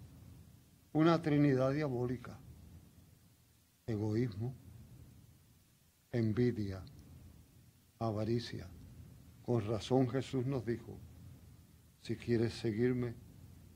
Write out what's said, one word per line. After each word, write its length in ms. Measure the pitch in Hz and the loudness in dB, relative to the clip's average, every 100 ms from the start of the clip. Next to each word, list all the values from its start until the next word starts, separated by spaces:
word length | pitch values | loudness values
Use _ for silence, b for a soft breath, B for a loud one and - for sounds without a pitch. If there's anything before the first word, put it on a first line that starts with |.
| - - - - - - - - - | -18 -20 -20 -20 -20 -20 -20 -20 -4
una 280 | 151 160 165 | 4 6 6
trinidad 520 | 160 147 147 131 131 | 6 6 6 6 4
diabólica. 680 | 139 151 120 123 123 - - - - - - - - - - - _ _ _ _ _ - | 2 0 0 -2 -4 -8 -14 -16 -18 -20 -20 -20 -20 -20 -20 -20 _ _ _ _ _ -4
Egoísmo, 680 | 107 107 107 127 95 120 135 - - - - - - - - - - _ _ _ _ _ | -2 0 0 0 -2 -6 -8 -16 -20 -20 -20 -20 -20 -20 -20 -20 -20 _ _ _ _ _
envidia, 720 | 123 110 107 123 110 98 95 85 - - - - - - - - _ _ _ | 0 2 4 2 2 -4 -6 -12 -18 -20 -20 -20 -20 -20 -20 -20 _ _ _
avaricia. 680 | 113 104 110 117 117 107 87 - - - - - - - | -2 0 0 0 -2 -8 -12 -14 -18 -18 -18 -20 -20 -14
Con 220 | - 120 101 | 0 0 2
razón 420 | 110 - 127 127 | -2 2 2 4
Jesús 360 | 131 123 135 123 | 0 -2 -2 -2
nos 200 | 139 107 | -2 -2
dijo, 320 | 117 - - - - - - - - - - - - | -4 -6 -14 -16 -18 -18 -20 -20 -20 -20 -20 -20 -18
"Si 140 | - 110 | -6 -6
quieres 380 | - 117 113 | 2 2 2
seguirme, 600 | - 120 107 123 127 120 117 - - - - - | 0 -2 2 2 2 -2 -6 -14 -20 -20 -20 -20